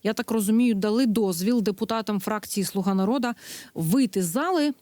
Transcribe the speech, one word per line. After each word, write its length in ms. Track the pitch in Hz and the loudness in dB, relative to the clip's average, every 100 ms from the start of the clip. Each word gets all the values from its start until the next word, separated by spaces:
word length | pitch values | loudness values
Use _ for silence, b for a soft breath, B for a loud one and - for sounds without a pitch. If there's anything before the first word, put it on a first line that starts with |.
я 100 | 208 | -4
так 180 | 220 240 | -2 -2
розумію, 440 | 226 196 220 240 | -2 2 4 4
дали 320 | 202 208 220 262 | 2 2 2 2
дозвіл 560 | 208 196 170 190 247 | 2 0 0 0 2
депутатам 580 | 208 190 220 226 214 208 | 0 -2 -2 -4 -2 -4
фракції 440 | 208 214 - 208 | -2 -4 -4 -4
«Слуга 300 | 185 202 190 | -4 -2 0
народа» 400 | 190 190 262 240 240 B B B | 0 2 0 -2 -6 B B B
вийти 480 | - 165 247 240 196 | -6 0 2 2 0
з 40 | 175 | -2
зали, 460 | 208 330 359 294 285 | -2 0 0 0 -2